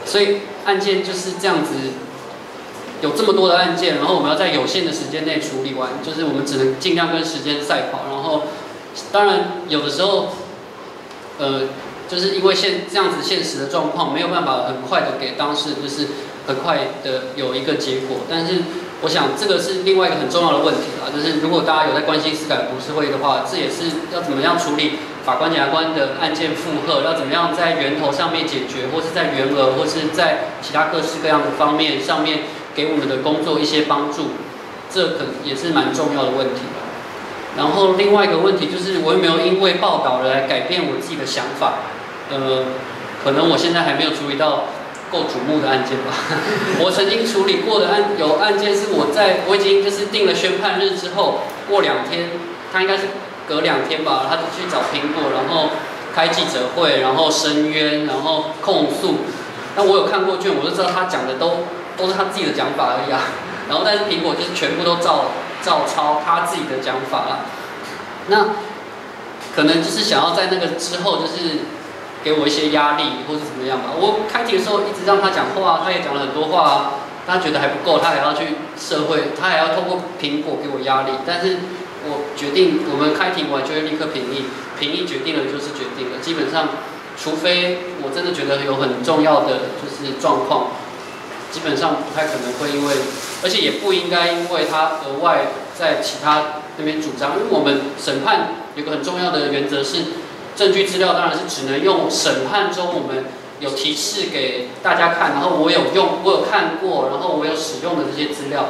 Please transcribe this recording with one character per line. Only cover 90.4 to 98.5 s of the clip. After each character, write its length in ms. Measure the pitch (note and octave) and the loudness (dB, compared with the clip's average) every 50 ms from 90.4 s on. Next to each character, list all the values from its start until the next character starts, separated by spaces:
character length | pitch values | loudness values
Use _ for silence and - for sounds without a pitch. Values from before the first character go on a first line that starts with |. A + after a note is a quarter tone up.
| - | 2
况， 240 | - D#3 - - - - - - - - - - - - - - - - - - - | 2 0 0 0 -2 -6 -8 -10 -12 -12 -12 -12 -14 -14 -14 -12 -12 -12 -12 -12 -10
基 100 | - E3 E3 | -10 -6 -2
本 120 | D#3 C3+ | -2 0
上 200 | - E3 D#3 D3 | 2 2 2 0
不 180 | C3+ - - - | 0 -2 -4 -2
太 120 | D#3 D#3 | -2 -2
可 60 | - C3+ B2 A#2+ | 0 -2 -4 -4
能 80 | B2 B2 D3 | -4 -4 -2
会 180 | D3+ C#3+ C#3+ | -2 -2 0
因 100 | C#3+ C#3+ | 0 2
为， 80 | C#3+ C#3 C3 B2+ C3 - - - - - - | 2 2 0 0 -2 -4 -6 -8 -8 -8 -2
而 60 | - F#3 | -2 0
且 100 | F#3 G#3 | 2 2
也 200 | D#3+ C#3 - - | 2 2 0 2
不 100 | F#3 G3+ | 2 2
应 180 | F#3 F3 E3+ E3+ | 2 2 2 2
该 220 | F3 F3 E3+ E3+ | 2 2 2 2
因 180 | E3+ E3+ F3 E3+ | 0 0 -2 -2
为 160 | F3+ D#3+ D3+ C#3+ | 0 0 0 0
他 280 | D3 D#3 D3+ D#3 D#3 C#3+ C#3+ | 2 2 2 2 0 -2 -4
额 160 | C#3 C#3 C#3 | -4 -4 2
外 240 | E3+ F3 D#3 C#3 C#3 C#3 - - - - - - | 2 4 4 4 2 0 -4 -6 -10 -12 -6 0
在 220 | E3+ D#3 C#3+ - | 0 2 2 2
其 180 | - - - - | -2 -4 -6 -2
他 400 | D3 D3+ D3+ D3+ D3+ D3+ D3+ - - - - | 2 2 4 4 2 -2 -6 -8 -10 -12 -8
那 80 | - D3+ | -4 -2
边 160 | D#3 D3+ D#3 | -2 -2 -2
主 100 | D3+ D3 C3 - | -4 -4 -4 -2
张， 200 | C#3+ C#3 C#3+ C3 | -2 0 0 0
因 0 | |
为 40 | - - | 2 2
我 100 | - C#3+ | 2 4
们 220 | C#3 C#3+ C#3 C3+ - - - - | 4 4 2 2 0 -4 -6 -6
审 240 | - D3+ C3+ C3+ - | -4 -2 -2 0 2
判 240 | G#3+ G3+ - - - | 2 2 2 2 -2